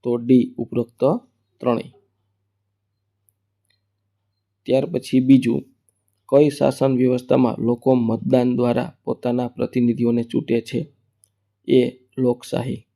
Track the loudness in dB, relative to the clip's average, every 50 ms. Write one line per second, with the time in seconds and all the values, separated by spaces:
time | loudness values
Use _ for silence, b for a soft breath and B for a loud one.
0 | _ -4 -4 -4 2 4 4 4 4 0 -6 -12 -10 -6 -6 -6 -6 -6 _ _
1 | 0 0 0 -2 _ _ _ _ _ _ _ _ -2 -2 -2 -2 -4 -12 _ _
2 | _ _ _ _ _ _ _ _ _ _ _ _ _ _ _ _ _ _ _ _
3 | _ _ _ _ _ _ _ _ _ _ _ _ _ _ _ _ _ _ _ _
4 | _ _ _ _ _ _ _ _ _ _ _ _ _ -2 -2 -2 0 -2 -6 -8
5 | -6 0 0 0 4 6 4 4 4 0 -2 -4 -6 _ _ _ _ _ _ _
6 | _ _ _ _ _ 2 4 4 4 4 2 0 0 0 0 0 0 0 2 2
7 | 2 0 0 -2 -2 0 2 2 2 0 0 -2 -2 -2 -2 -2 0 0 2 2
8 | 2 -2 -2 -4 -2 0 2 2 2 0 0 0 0 0 0 -2 -4 -6 -12 _
9 | _ -10 -10 _ -4 -4 -4 -4 -4 -6 _ -8 -8 -4 -2 -2 0 0 0 0
10 | -2 -2 0 -2 -4 -4 -4 -6 -2 -2 -4 -4 -4 -4 -8 -8 -8 -8 _ _
11 | _ _ _ _ _ _ _ _ _ _ _ _ _ 2 2 2 2 0 -4 _
12 | _ _ _ -2 -2 -2 -2 -4 -8 -8 -6 -6 -6 -6 -8 -10 _ _ _